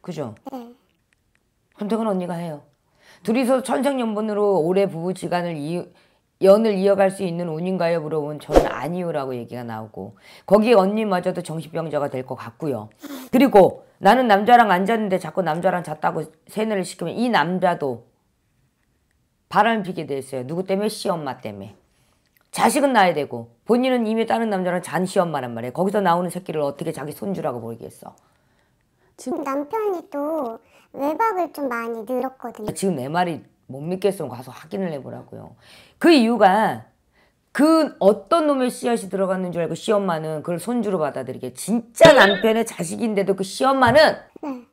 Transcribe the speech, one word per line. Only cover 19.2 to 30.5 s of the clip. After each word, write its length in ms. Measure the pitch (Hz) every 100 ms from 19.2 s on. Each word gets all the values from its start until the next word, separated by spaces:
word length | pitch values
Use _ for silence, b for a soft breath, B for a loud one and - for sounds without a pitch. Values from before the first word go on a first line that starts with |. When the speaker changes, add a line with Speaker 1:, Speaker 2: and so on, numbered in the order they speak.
| _ _ _
Speaker 1:
바람을 340 | 180 214 226
피게 240 | 185 180 151
돼 120 | 139
있어요. 280 | 127 131 127
누구 180 | 165
때문에? 240 | 185 196 208
시엄마 500 | 214 - 170 147 123
때문에. 340 | 113 101 101 - _ _ _ _ _ _ _
자식은 420 | - 190 240 277
낳아야 220 | 247 185
되고 360 | 151 139 120 117 _ _
본인은 400 | 233 262 247 220
이미 200 | 226 226
다른 220 | 233 226
남자랑 320 | 190 180 180
잔 240 | 175 156 185
시엄마란 480 | 202 175 151 123
말이에요. 180 | 117 120
거기서 280 | 127 190 208
나오는 300 | 190 170 180
새끼를 300 | 175 185 160
어떻게 320 | 143 143 165
자기 200 | 151 139
손주라고 480 | 151 196 175 156 120
보이겠어? 540 | 113 117 - - - - _ _ _ _ _ _ _ _ _ _
Speaker 3:
지금 260 | - 339
Speaker 2:
남편이 680 | 285 269 285 440 427 359 -
또 480 | 285 294 320 262